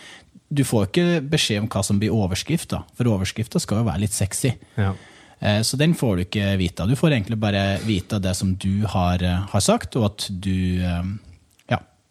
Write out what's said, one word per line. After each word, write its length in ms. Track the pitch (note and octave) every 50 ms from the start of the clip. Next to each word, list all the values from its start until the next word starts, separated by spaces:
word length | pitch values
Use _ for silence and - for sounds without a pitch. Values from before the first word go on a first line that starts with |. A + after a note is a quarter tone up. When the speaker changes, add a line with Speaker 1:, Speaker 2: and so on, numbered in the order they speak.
| - - - - - _ _ - - _ D3
Speaker 1:
du 120 | C#3 C3+
får 240 | - - A2 G2 F#2+
ikke 400 | - F3 F3 F3 F3 E3 C3+ C#3+
beskjed 300 | D#3+ D3 - - A2 G#2 G#2+
om 60 | A2+
hva 160 | - G2+ G2+
som 160 | - G#2 G2+
blir 100 | G#2+ G#2
overskrift 580 | F#2+ A2+ G2+ F2 F#2 - - - D#3 E3+ - -
da, 120 | - G2+ F#2 - -
for 80 | - B2
overskriften 560 | A#2+ G#2+ F#2 F#2+ - - - A2+ - - -
skal 180 | - - G#2 F#2
jo 60 | A#2+ G#2+
være 100 | D2 F2+
litt 100 | A2 A2 -
sexy. 440 | - G2+ F#2 - - - C3 A#2 - - - -
Speaker 2:
Ja. 180 | - G2+ G2 F#2+ - - - - - - - - _
Speaker 1:
Eh, 200 | - G#2+ G#2 G#2+ A2+
så 160 | - - C3
den 160 | D3+ E3 E3+
får 220 | - D3 A#2+ G2
du 80 | F2 F2+
ikke 340 | - - G#2+ G2+ G2 G2 F#2+
vite. 300 | F#2 E2+ - - E2 G#2
Du 80 | C#3
får 160 | - - D#3+ D3
egentlig 240 | A#2 G2 - A2+ G#2+
bare 400 | A2 G#2 G2+ G2 G2 G2 G2 G2 -
vite 320 | A2+ G#2+ F2+ - - A2+ G#2
det 140 | F2+ F#2 F2+
som 220 | - G2+ F#2+ F#2
du 260 | F#2+ - G2 G2 G2+ G#2+
har, 380 | G2 - G2 F2+ F2+ F2+ F2 F2+
eh, 240 | F2+ F2 F#2 G2
har 140 | G2 - A#2+
sagt, 340 | - - G#3+ A#3 - - -
og 120 | C3 A2
at 200 | G#2 - - - - G2+ F2
du, 420 | F#2 F#2+ F#2+ F#2 F#2 F2+ F2+ F2+ F2+
eh, 220 | F2+ E2+ F2 F2+ F#2+ G#2 A2 - - - - _ _ _ _ _ -
ja, 80 | A#2+ - - - _ _ _ _